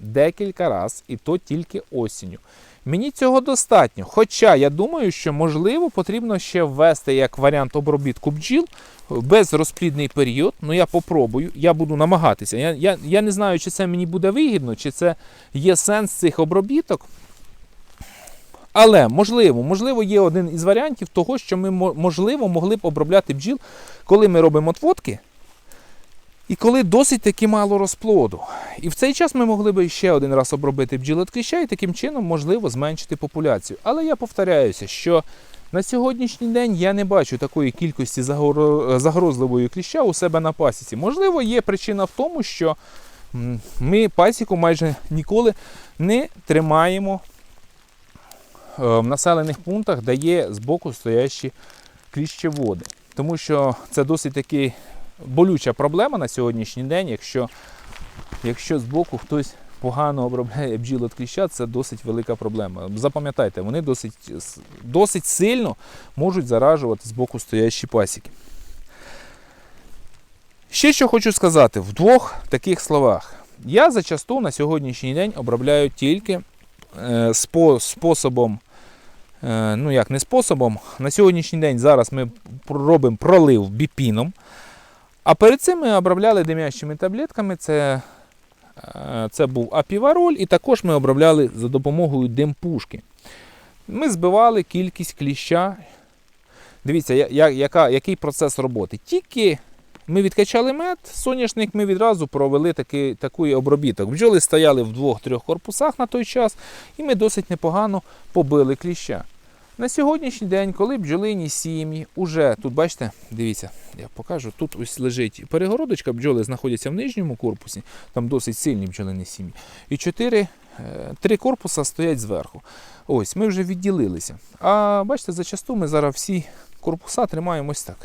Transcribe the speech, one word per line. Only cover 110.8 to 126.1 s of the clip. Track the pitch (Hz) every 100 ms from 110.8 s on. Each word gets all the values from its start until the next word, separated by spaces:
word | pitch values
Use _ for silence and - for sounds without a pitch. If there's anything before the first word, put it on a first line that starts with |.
| 220 269
бджолині | 151 170 214 202 156
сім'ї | - 165 160 156 156 151 -
уже, | 180 160 139 110
тут, | 135
бачите, | 120 170 - 113 - -
дивіться, | 110 113 107 110 - - -
я | -
покажу, | - - 170 113 -
тут | 208 -
ось | - -
лежить | 127 123 110 - -
перегородочка, | 160 185 247 285 208 -
бджоли | 117 143 120
знаходяться | 110 127 135 117 139
в |
нижньому | 180 269 226 165 117
корпусі, | 120 101 - 98 - - -
там | 123 120
досить | 135 120 110
сильні | 151 110 95
бджолині | 87 98 95 90
сім'ї, | - 92 - - - -
і | 143
чотири, | 180 - 240 220 196 - _ -
е, | 113 - - 143
три | 196 208
корпуса | 254 262 180 -
стоять | 139 - 165 135
зверху. | 107 90 67 78 - - - - -
Ось, | 131 98 185
ми | 220
вже | 185
відділилися. | 180 180 196 180 104 85 - - - -
А, | 180 208 208 202 202
бачите, | 277 -
зачасту | 170 175 196 - 233
ми | 156
зараз | 151 147